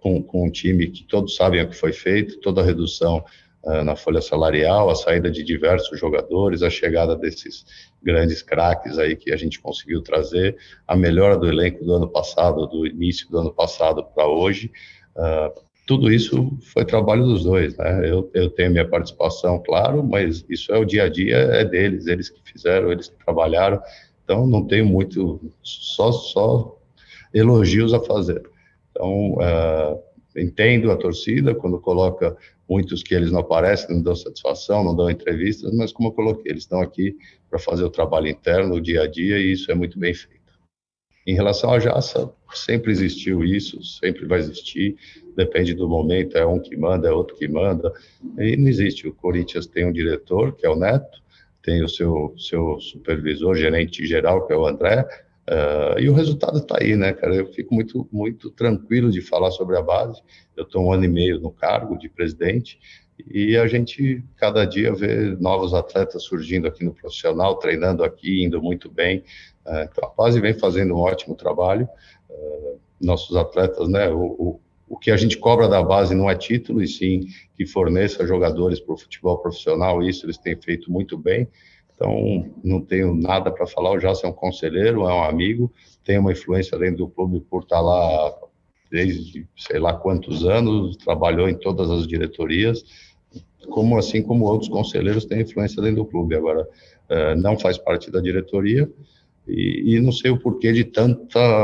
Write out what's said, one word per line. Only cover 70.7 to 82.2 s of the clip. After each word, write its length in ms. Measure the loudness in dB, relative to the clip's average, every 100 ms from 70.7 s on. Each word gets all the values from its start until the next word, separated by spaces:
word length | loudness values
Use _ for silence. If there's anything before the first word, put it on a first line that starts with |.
| 0 0 2
um 40 |
ótimo 360 | 0 0 -6 -8
trabalho. 520 | -4 0 0 0 -2 -8 -20 -20 -20
Eh, 440 | -14 -12 -10 -10 -12 _ -6
nossos 360 | 0 0 0 -2
atletas, 520 | 0 0 0 0 -2
né, 220 | 2 2
o, 100 | 0
o, 400 | -2 -4 -6 -6 _ _ -18
o 100 | -6
que 140 | 0
a 60 | 2
gente 200 | 2 2
cobra 300 | 2 4 6
da 160 | 4
base 320 | 4 4 4 2
não 140 | 0
é 60 | -2
título, 460 | -2 -4 -2 -2
e 60 | -2
sim 400 | -2 -2 -2 -4 -12 -14 -8
que 100 | -4
forneça 600 | 0 2 2 0 0 -2
jogadores 540 | 0 0 2 0 0
pro 180 | -4 -10
futebol 400 | -10 -6 -2 -2
profissional, 640 | -4 -6 -2 0 2 0
e 80 | 0
isso 160 | -4 -8
eles 120 | -8
têm 180 | -8 -6
feito 360 | -4 -6 -4
muito 260 | -4 -4 -6
bem. 300 | -2 -2 -2 _ _ _ _
Então, 560 | -6 -2 0